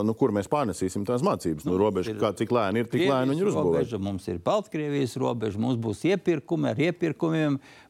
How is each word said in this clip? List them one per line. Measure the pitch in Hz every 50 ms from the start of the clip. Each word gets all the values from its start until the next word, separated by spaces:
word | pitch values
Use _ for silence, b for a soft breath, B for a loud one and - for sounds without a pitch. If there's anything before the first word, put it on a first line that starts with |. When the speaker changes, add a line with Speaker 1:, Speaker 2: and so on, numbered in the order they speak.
| 104
Speaker 1:
nu, | 110 110
kur | - 139 117
mēs | 104 101 95 -
pārnesīsim | 147 147 135 104 85 - 95 90 - 104 101
tās | 127 120 123
mācības? | 147 156 123 92 - 87 78 76 -
Nu, | 90
Speaker 2:
Nu, | 90 92
Speaker 1:
robeža, | 104 107 95 92 87 110 107
Speaker 2:
ir |
Speaker 1:
kā, | 104 117 107
cik | 98 - 117 104
lēni | 120 120 107 95 101 117
ir, | 117
tik | 110 127 139 175
lēni | 190
Speaker 2:
Krievijas | 135 127 127 135 143
Speaker 1:
viņi | 165
ir | 196 208
uzbūvēti. | - 156 - - - 143 131
Speaker 2:
robeža, | 117 117 95
mums | 98 101 98 92 - -
ir | 92 87
Baltkrievijas | - 135 190 214 190 - - 156 151 147 143 143 135 117 -
robeža, | 127 131 127 120 113 110 107 95 104
mums | 113 127 131
būs | 117 113 110 101 - - 165
iepirkumi, | 202 190 - 180 165 147 - - 170 156 143 123
ar | 104
iepirkumiem | 110 147 180 165 - 180 156 143 - 165 160 160 160 156 147 139 135 B B B B B B